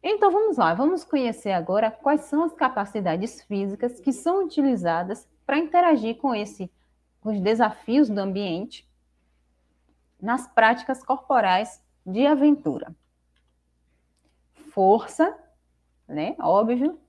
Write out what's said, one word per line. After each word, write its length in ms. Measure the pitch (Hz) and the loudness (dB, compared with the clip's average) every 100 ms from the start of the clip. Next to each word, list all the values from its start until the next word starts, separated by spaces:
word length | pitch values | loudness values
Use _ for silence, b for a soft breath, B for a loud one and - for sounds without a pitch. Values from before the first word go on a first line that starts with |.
Então, 300 | 349 415 415 | -2 2 2
vamos 260 | 359 440 311 | 2 0 2
lá. 160 | 170 | 0
Vamos 300 | 175 277 359 | 2 0 -2
conhecer 480 | - 294 247 214 208 | -2 -2 -2 -4 -4
agora 400 | 185 170 196 220 | -4 0 0 0
quais 300 | 220 - 294 | -2 0 0
são 220 | - 294 | 0 -2
as 100 | 330 | -2
capacidades 880 | - 269 247 196 220 180 165 220 - | -2 -2 -2 -6 -4 -2 -2 -4 -10
físicas 560 | _ 202 196 202 240 247 | _ -6 -6 -4 -8 -4
que 120 | - | -4
são 320 | 254 320 381 | -2 -2 -2
utilizadas 880 | 349 - 277 233 175 165 180 214 _ _ - | -2 0 0 0 0 -2 -4 -10 _ _ -4
para 140 | 285 | -2
interagir 580 | 330 349 349 294 220 233 | 0 2 4 2 0 -4
com 160 | 277 | -4
esse, 380 | 226 208 - 185 _ _ _ _ _ | -4 -6 -10 -14 _ _ _ _ _
com 80 | 214 | -6
os 100 | 208 | -2
desafios 720 | 190 226 220 - - 254 262 | 0 2 2 0 -2 2 2
do 100 | 202 | 0
ambiente 720 | 196 190 202 170 214 - _ _ _ _ _ _ _ _ _ _ _ _ _ _ | -4 -4 -6 -6 -8 -14 _ _ _ _ _ _ _ _ _ _ _ _ _ _
nas 260 | 196 254 254 | -4 -4 -2
práticas 540 | - 220 240 - 254 | 2 4 2 -4 -8
corporais 800 | - 269 - 262 202 185 214 - _ _ - | -4 -6 0 0 2 0 -2 -12 _ _ -8
de 200 | 190 277 | 0 2
aventura. 680 | 294 294 294 - 131 - - _ _ _ _ _ _ _ _ _ _ _ _ _ _ _ _ 302 | 4 4 4 0 -8 -10 -18 _ _ _ _ _ _ _ _ _ _ _ _ _ _ _ _ -12
Força, 680 | - 190 220 - - 330 - _ _ _ _ _ _ _ | 0 4 4 2 0 0 0 _ _ _ _ _ _ _
né? 280 | 147 165 - | -8 -6 -4
Óbvio. 600 | - 190 226 247 294 339 | 0 2 2 0 -2 -4